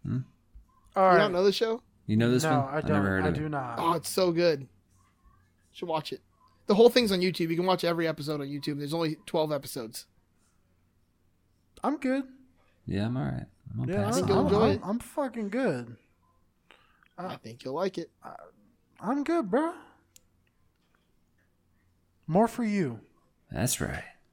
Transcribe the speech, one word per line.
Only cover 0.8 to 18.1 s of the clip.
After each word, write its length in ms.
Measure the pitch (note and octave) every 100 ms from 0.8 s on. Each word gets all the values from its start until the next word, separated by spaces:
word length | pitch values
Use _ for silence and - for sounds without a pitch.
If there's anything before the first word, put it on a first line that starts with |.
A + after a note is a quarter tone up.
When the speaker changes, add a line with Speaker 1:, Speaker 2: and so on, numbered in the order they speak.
| _
Speaker 2:
All 80 | -
Speaker 3:
You 40 | F#3+
Speaker 2:
right. 40 | F3
Speaker 3:
don't 160 | G#3
know 120 | F3+
the 60 | G3
show? 320 | F#3+ A3+ A3+ _ _ -
Speaker 1:
You 120 | G#2+
know 120 | A#2
this 120 | B2
Speaker 2:
No, 160 | D#3+ D3+
Speaker 1:
one? 0 |
Speaker 2:
I 180 | C3+ D3+
Speaker 1:
I 40 |
Speaker 2:
don't. 80 | D#3
Speaker 1:
never 140 | - G2
heard 160 | -
Speaker 2:
I 40 | F#2
Speaker 1:
of 60 |
Speaker 2:
do 120 | E2+ D#3
Speaker 1:
it. 20 |
Speaker 2:
not. 300 | D3 B2+ A#2
Speaker 3:
Oh, 140 | -
it's 160 | - -
so 220 | - F3+
good. 280 | E3 F3 D3
You 60 | C3 _ _ _ _ _ - _ _ _ _
should 160 | - F3
watch 240 | D#3+ -
it. 80 | - _ _ _ _ -
The 80 |
whole 160 | G3+ A#3+
thing's 200 | B3 A3+
on 100 | F#3+
YouTube. 280 | F#3 E3 E3
You 80 | E3
can 80 |
watch 200 | F#3 F3+
every 220 | E3+ E3+ E3
episode 360 | D3+ D3 D3+
on 60 | C#3
YouTube. 280 | C#3+ C#3 C#3+
There's 120 | C#3+
only 240 | E3 D#3+ D#3
twelve 260 | - F3 D#3
episodes. 540 | D3 - - A2+ - - _ _ _ _ _ _ _ _ _ _ _ _ _ _ _ _ -
Speaker 2:
I'm 140 | A3+ D4+
good. 280 | C4 C4+ C4 - _ _ _ _
Speaker 1:
Yeah, 220 | - G2 A2
I'm 100 | B2+
all 60 |
right. 220 | C#3 B2 - _ -
I'm 60 | A2
gonna 140 | B2+
Speaker 2:
Yeah, 120 | F#3+
Speaker 1:
pass 20 | G3+
Speaker 2:
I'm, 120 | G3+
Speaker 3:
think 80 | F#3
you'll 100 | G3
Speaker 1:
on 80 | F#3+
Speaker 2:
I'm, 60 |
Speaker 1:
that. 60 | G3+
Speaker 2:
I'm, 40 | A3
Speaker 3:
enjoy 40 |
it. 60 | G3+ F3+
Speaker 2:
I'm 80 | A3+
fucking 500 | - - C4+ A3+ G3+
good. 480 | A#3 B3+ C3 A#2 A2 _ _ _ _ _ _ _ - _ _ _ -
Speaker 3:
I 80 |
Speaker 2:
Uh, 120 | F3+ -
Speaker 3:
think 260 | A2+ A#2+
you'll 80 | C3
like 220 | C#3+ F#3+ F#3
it. 140 | D#3+